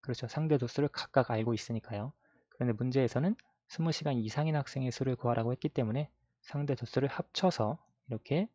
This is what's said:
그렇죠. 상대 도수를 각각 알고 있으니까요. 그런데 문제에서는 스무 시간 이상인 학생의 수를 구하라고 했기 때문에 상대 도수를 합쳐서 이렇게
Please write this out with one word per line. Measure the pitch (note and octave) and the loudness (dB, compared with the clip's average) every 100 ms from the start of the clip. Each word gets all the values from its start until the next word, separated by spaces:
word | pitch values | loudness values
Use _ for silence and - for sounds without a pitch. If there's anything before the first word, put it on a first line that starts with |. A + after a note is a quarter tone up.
그렇죠. | - A#2+ A#2+ | -6 -6 -4
상대 | - D#3 D3 | -2 2 2
도수를 | A#2 - D3 | 2 0 -2
각각 | - - - B2 | -2 0 2 2
알고 | A2+ A2+ | 0 0
있으니까요. | A2+ - A2+ - G#2 A2+ - _ _ _ | -2 -2 -6 -4 -6 -6 -10 _ _ _
그런데 | _ B2+ | _ -2
문제에서는 | G#2+ B2+ C3 B2+ - D#3+ A3+ _ _ _ | 0 0 2 2 2 0 -2 _ _ _
스무 | - E3 | -2 -2
시간 | D#3 D3+ B2+ | 0 0 0
이상인 | A2 C#3+ D#3 D3+ | 0 0 0 0
학생의 | C#3 C3+ B2+ | -2 -2 -2
수를 | - C3+ B2+ | 0 -2 0
구하라고 | A#2+ A#2 A#2 | 2 2 2
했기 | B2+ D3+ | 0 0
때문에 | - A2+ A#2+ D3 _ _ _ | 0 0 0 -4 _ _ _
상대 | - C#3+ C#3+ C3+ | -8 -4 -2 -2
도수를 | A#2 - C#3 | 0 0 0
합쳐서 | - - - F#3 - G#2+ D3+ _ _ - | -2 -6 0 0 2 0 -2 _ _ -8
이렇게 | A2 - C#3+ G#3+ | -8 -2 0 0